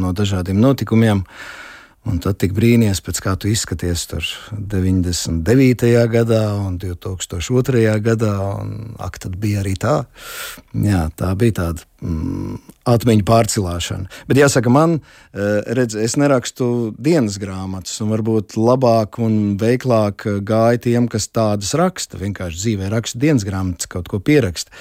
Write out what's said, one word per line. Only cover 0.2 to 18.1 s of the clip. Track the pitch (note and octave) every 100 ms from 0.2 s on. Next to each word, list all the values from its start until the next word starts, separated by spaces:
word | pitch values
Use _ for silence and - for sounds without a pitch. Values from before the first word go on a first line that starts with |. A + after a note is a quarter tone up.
| G2+ G2 F2+ G2
notikumiem. | C3 C3 G#2+ A2+ A2+ G2+ F#2 - - - - - - _ -
Un | F2
tad | F#2+ G2
tik | F#2 F#2+
brīnījies, | A#2 A#2+ G#2+ G2
pēc | - -
kā | G2+ F2+
tu | G2+
izskaties | A2 - E2 F2 E2+ -
tur | D#2+ - - - G#2
deviņdesmit | G2 G2 F#2 F#2 F2 F2 - E2
devītajā | E2 C3 B2+ A#2+ A#2+ A#2+ A#2
gadā | A#2 A#2 A2 G#2+ G2+
un | G2 F2+
divtūkstoš | F#2 F2 D#2+ F2 - F2 - B2+
otrajā | B2+ B2 A2 G#2+
gadā, | A2+ A2+ A2 G2+ G2 G#2
un | G#2 G#2 G#2+ A2
ak, | F#2+ - F#2
tad | F#2
bija | G#2 G2+
arī | F#2+ F#2+
tā. | A2 D3+ C3 - - - - - _
Jā, | A2+ G#2 F#2+ D#2+ -
tā | F2+ F#2
bija | A#2 F#2+
tāda, | E2+ D#2+ - -
mm, | - D#2+ F2 F#2+ F#2+ G2 - - -
atmiņu | A#2 B2 G#2+ F#2+
pārcilāšana. | A2+ - A2+ F2+ E2+ - F#2+ F#2+ - -
Bet | C3
jāsaka, | D3 C#3 A#2+
man, | C3+ E3 D#3+ - - -
eh, | G2+ G2+ G#2 -
redz, | A#2+ A#2+ G#2+
es | A#2 C#3+
nerakstu | C#3+ B2+ - - A#2+ A#2+ A2+ -
dienas | C3+ E3 G#2+ G2
grāmatas, | G2 F#2+ F#2 F#2+ - -
un | G#2+